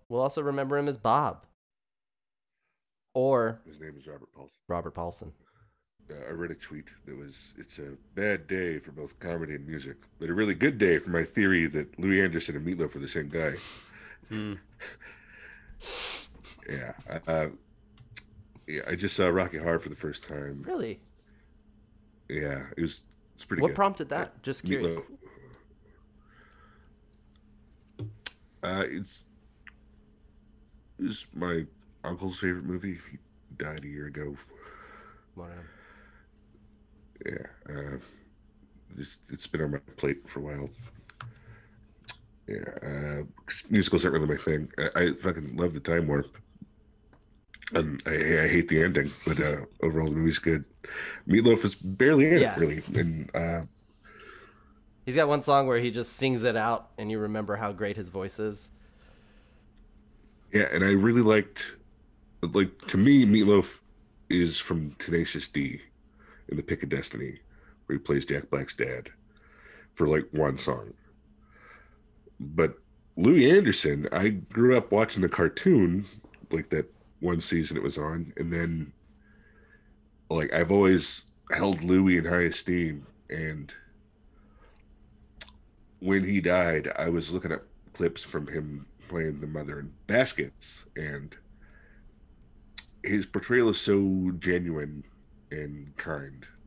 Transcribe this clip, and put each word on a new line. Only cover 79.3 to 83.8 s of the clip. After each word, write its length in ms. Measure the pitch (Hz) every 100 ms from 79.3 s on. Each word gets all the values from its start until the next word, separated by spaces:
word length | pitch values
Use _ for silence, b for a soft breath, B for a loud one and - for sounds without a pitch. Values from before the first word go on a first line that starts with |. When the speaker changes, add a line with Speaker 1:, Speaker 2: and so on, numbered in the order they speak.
| b b b b b b b _ _ -
Speaker 2:
like, 200 | 80 73
I've 200 | 78 85
always 540 | 101 98 90 - - - _ -
held 320 | - 98 87
Louis 340 | 87 92 95 90
in 80 | 82
high 180 | 87
esteem, 600 | 85 - - 90 82 73 71 _ -
and 420 | 78 80 151 139 -